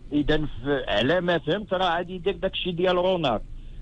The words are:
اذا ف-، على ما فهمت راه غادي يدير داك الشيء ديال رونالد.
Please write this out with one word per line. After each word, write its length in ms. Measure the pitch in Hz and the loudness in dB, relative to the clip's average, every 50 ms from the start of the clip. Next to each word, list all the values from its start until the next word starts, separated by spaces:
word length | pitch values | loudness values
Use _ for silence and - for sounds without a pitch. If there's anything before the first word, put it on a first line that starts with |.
| - - 143 | -8 -2 0
اذا 240 | 147 139 143 151 | 0 2 4 2
ف-، 460 | 156 151 143 - 110 120 143 143 131 - | 2 2 -2 -4 -4 -2 0 0 0 0
على 340 | - 98 104 - 143 170 185 | 0 2 2 4 4 2 2
ما 160 | 175 180 170 | 2 2 0
فهمت 360 | 160 - 151 175 208 202 - 190 | 0 2 0 -2 -2 -2 -2 -2
راه 240 | 180 190 175 165 | 0 0 0 0
غادي 180 | 175 175 170 185 | -2 -2 -6 -8
يدير 200 | 180 160 196 180 | -4 -2 -2 -2
داك 180 | 170 190 190 - | 0 -4 -4 -4
الشيء 200 | - - 180 175 | -2 -4 -4 -2
ديال 220 | 165 180 185 180 | 0 2 2 2
رونالد. 460 | 180 180 190 190 170 156 127 110 98 - - - - - - - - | 4 2 2 2 2 2 2 0 0 -2 -8 -12 -12 -12 -12 -12 -12